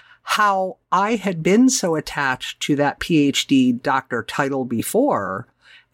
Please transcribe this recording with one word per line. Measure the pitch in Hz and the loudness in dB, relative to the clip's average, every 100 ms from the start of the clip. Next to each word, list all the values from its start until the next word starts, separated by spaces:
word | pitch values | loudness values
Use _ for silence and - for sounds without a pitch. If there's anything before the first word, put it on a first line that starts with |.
| _ _ | _ _
how | - - 208 190 190 - - | -8 0 2 2 -2 -8 -2
I | 180 208 | 0 0
had | 233 196 165 | -2 -2 -2
been | 160 214 262 | 2 6 6
so | - 180 | 4 -2
attached | 156 - - 139 127 - - | -2 -4 -4 -2 -4 -8 -10
to | - 139 | -2 0
that | 143 - | 0 -2
P | - 160 | 0 2
H | 143 - - | 2 0 2
D | 135 127 | 2 4
doctor | 120 143 131 - 120 | 2 -2 -4 -4 -8
title | - - 139 139 | -6 -4 -4 -2
before, | 127 113 - 208 277 131 95 95 - _ _ - _ | -4 -6 -2 0 2 0 -2 -8 -10 _ _ -20 _